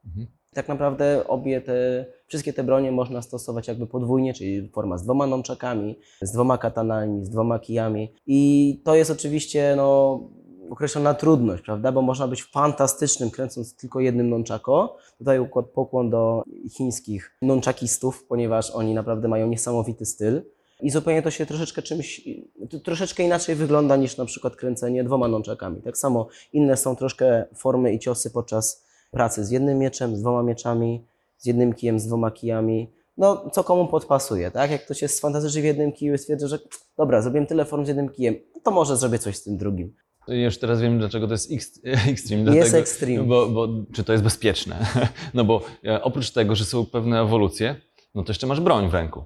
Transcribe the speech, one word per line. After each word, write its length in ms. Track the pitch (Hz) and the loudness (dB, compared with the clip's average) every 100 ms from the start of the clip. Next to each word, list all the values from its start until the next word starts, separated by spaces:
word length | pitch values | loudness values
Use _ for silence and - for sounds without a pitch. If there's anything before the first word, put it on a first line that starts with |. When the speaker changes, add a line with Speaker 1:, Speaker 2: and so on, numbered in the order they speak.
Speaker 1:
Mhm. 220 | - 90 117 _ _ | -12 -12 -12 _ _
Speaker 2:
Tak 140 | - 135 | -10 -6
naprawdę 600 | 139 143 135 143 143 - | -2 -2 0 2 2 0
obie 340 | 127 135 131 | -2 -2 -4
te, 440 | 131 123 127 127 127 - _ | -2 0 0 -2 -6 -18 _
wszystkie 260 | 156 147 | -8 -6
te 100 | 139 | -4
bronie 280 | 123 135 135 | 0 2 2
można 300 | 123 123 123 | -2 -2 -6
stosować 460 | 120 120 - 117 113 | -10 -12 -8 -8 -6
jakby 200 | 117 113 | -8 -6
podwójnie, 460 | 127 123 131 131 | -4 0 0 0
czyli 360 | 127 98 101 98 | -4 -6 -6 -6
forma 280 | - 104 90 | -6 -4 -4
z 60 | |
dwoma 240 | 101 135 139 | 0 0 2
nunchakami, 680 | 131 127 127 123 113 104 110 _ _ | -2 -4 -8 -6 -4 -6 -10 _ _
z 100 | 98 | -6
dwoma 260 | 113 127 123 | 0 2 2
katanami, 680 | 113 113 113 110 107 101 | 0 -2 -2 -2 -2 -4
z 40 | 98 | -4
dwoma 300 | 113 113 113 | -2 0 0
kijami. 520 | - 113 113 107 110 _ - | -2 -2 -2 -2 -6 _ 2
I 540 | 139 143 143 143 135 | 4 6 6 4 2
to 120 | 160 | 4
jest 160 | 160 156 | 4 4
oczywiście, 640 | 151 147 151 147 147 143 139 | 0 -2 -4 -2 2 2 4
no, 420 | 139 139 135 135 - - - 90 185 | 6 6 4 2 -8 -20 -20 -20 -16
określona 440 | - 147 147 147 | -6 -4 2 2
trudność, 500 | 143 151 151 113 87 | 4 4 6 4 -2
prawda? 280 | - 107 127 | -6 -2 0
Bo 100 | 131 | 2
można 260 | 131 131 131 | 0 0 -4
być 160 | 127 | -6
fantastycznym, 880 | - 139 147 139 135 - 143 - 117 | -6 0 2 2 0 2 -2 0 -2
kręcąc 440 | 127 127 - 117 | -4 -8 -8 -12
tylko 240 | - 123 131 | -14 -8 0
jednym 300 | 127 120 120 | 0 2 2
nunchako. 680 | 117 113 107 - 143 233 - _ _ | 0 -2 -6 2 2 2 -4 _ _
Tutaj 220 | 131 131 | 0 2
układ, 260 | 120 127 | 2 -2
pokłon 440 | 117 - 131 127 120 | -4 -4 -2 0 0
do 340 | 117 113 113 - - - - | 2 2 0 -4 -14 -16 -4
chińskich 540 | 131 113 - 101 - _ | -4 -4 -8 -10 -10 _
nunchakistów, 840 | 131 131 127 - 120 - 131 127 | 0 2 0 -2 -4 -2 -4 -6
ponieważ 480 | _ 120 117 113 110 | _ -2 0 -2 -2
oni 220 | 113 110 | -4 -2
naprawdę 340 | 110 113 110 113 | -2 -2 -2 -2
mają 200 | 110 110 | 0 0
niesamowity 580 | 113 - 120 113 110 | -2 -2 -2 -4 -6
styl. 360 | 107 - 107 139 - _ _ _ | -8 -2 0 0 -4 _ _ _
I 80 | 147 | -2
zupełnie 320 | 151 160 160 | 0 0 0
to 100 | 156 | -2
się 140 | - | -4
troszeczkę 360 | 151 151 156 - | -6 -6 -6 -8
czymś, 400 | - 160 165 - - - - - 117 | -8 -8 -8 -12 -14 -14 -16 -18 -14
to 100 | 151 | -10
troszeczkę 440 | 175 170 185 - | -6 -4 -4 0
inaczej 320 | 175 175 170 | 0 2 0
wygląda 400 | 151 151 147 147 | -2 2 4 6
niż 220 | 139 131 - | 4 2 -2
na 80 | |
przykład 300 | 123 - 127 | -8 -6 -8
kręcenie 480 | - 127 120 123 127 | -4 -6 -4 -2 -2
dwoma 240 | 123 131 120 | 0 0 2
nunchakami. 540 | 110 104 107 95 82 | 0 -4 -8 -8 -8
Tak 160 | - - | -8 -4
samo 300 | 139 120 113 - - | 0 0 -2 -12 -4
inne 240 | 147 143 127 | 2 4 2
są 180 | 135 | 0
troszkę 500 | 123 135 - 127 117 - | -2 -4 2 4 4 0
formy 380 | - 131 127 123 | -4 0 2 2
i 60 | 110 | 0
ciosy 320 | - 120 120 | -2 -4 -4
podczas 540 | 117 117 110 110 - _ _ _ | -6 -2 -2 -2 -6 _ _ _
pracy 340 | 117 117 110 | -2 0 -2
z 60 | 104 | -2
jednym 260 | 127 139 135 | 0 2 2
mieczem, 360 | 135 - 123 | 0 -2 -4
z 60 | 107 | -2
dwoma 220 | 117 123 | 0 0
mieczami, 640 | 120 113 120 117 117 117 _ _ _ _ | 0 -2 -2 0 -2 -4 _ _ _ _
z 80 | |
jednym 280 | 120 120 123 | -2 2 2
kijem, 260 | 113 117 110 | 2 -2 -2
z 80 | 110 | -2
dwoma 240 | 117 113 | -2 -2
kijami. 600 | - 117 113 110 113 117 _ _ - | -4 -4 -2 0 0 -4 _ _ 0
No, 320 | 196 196 - | 2 2 -2
co 120 | - | -4
komu 240 | 185 180 170 | 2 2 2
podpasuje, 640 | 160 - 139 - 98 90 | 0 2 0 2 -4 -2
tak? 200 | 123 143 | -2 -2
Jak 140 | 147 | -2
ktoś 160 | - 139 | -6 -6
jest 180 | 147 - | -4 -2
fantastyczny 400 | 147 147 151 151 | -2 -2 -2 0
w 40 | |
jednym 260 | 151 147 147 | 0 2 -2
kiju 220 | 147 147 | -2 -2
i 40 | 143 | -2
stwierdza, 300 | - 147 143 | -2 -4 -4
że 120 | 147 - - _ - | -6 -10 -20 _ -2
dobra, 240 | 147 120 | 2 4
zrobiłem 260 | 117 147 147 | 2 0 0
tyle 180 | 160 | 0
form 200 | 147 151 | 0 -2
z 20 | 143 | -2
jednym 220 | 143 139 | -2 -4
kijem, 260 | 135 120 110 _ - | -2 -2 -2 _ -4
to 80 | - | 0
może 260 | 185 147 131 | 2 2 2
zrobię 220 | 127 117 | 0 0
coś 180 | 104 98 | -4 -8
z 60 | |
tym 140 | - 98 | -8 -4
drugim. 360 | 101 92 87 _ _ _ | -4 -4 -8 _ _ _
Speaker 1:
To 80 | - | -6
już 260 | 123 120 - | -2 -2 0
teraz 220 | 117 117 | 0 2
wiem, 180 | 117 117 | 2 2
dlaczego 280 | 107 110 107 | 0 -2 -2
to 60 | |
jest 180 | 110 - | -2 -4
ex-, 280 | 139 - _ 123 | -8 -8 _ -2
<laughs> 160 | 131 120 | 2 2
extreme. 320 | 123 - 107 | 0 -2 0
Speaker 2:
Jest 120 | 110 | 6
Speaker 1:
Dlatego, 220 | 151 139 120 | 6 6 4
Speaker 2:
extreme. 460 | - - 131 120 | 2 -4 -2 0
Speaker 1:
bo, 240 | 120 123 113 | 4 4 4
bo, 200 | 113 113 113 101 | 0 0 -4 -6
czy 100 | - | -6
to 80 | 104 | 2
jest 120 | 110 | 4
bezpieczne? 520 | 104 - 110 92 92 85 101 123 120 | 4 2 0 0 -4 -4 -2 0 0
<laughs> 260 | - 165 | -2 -6
No 120 | 123 | 0
bo, 160 | 107 113 - - | 2 2 0 -10
e, 180 | - 107 | -4 -2
oprócz 280 | 127 123 120 | -2 -4 -2
tego, 240 | 127 104 | 0 2
że 100 | 104 | 2
są 200 | 101 123 | 0 -2
pewne 360 | 107 120 117 117 | -2 -2 0 2
ewolucje, 540 | 107 113 101 - 113 139 _ _ _ | 4 4 2 0 -4 -4 _ _ _
no 80 | 104 | -8
to 60 | 90 | -6
jeszcze 160 | 104 131 | -4 -2
masz 120 | 143 | 0
broń 300 | 180 127 92 | 2 4 2
w 40 | |
ręku. 300 | 90 80 - | 0 -2 -8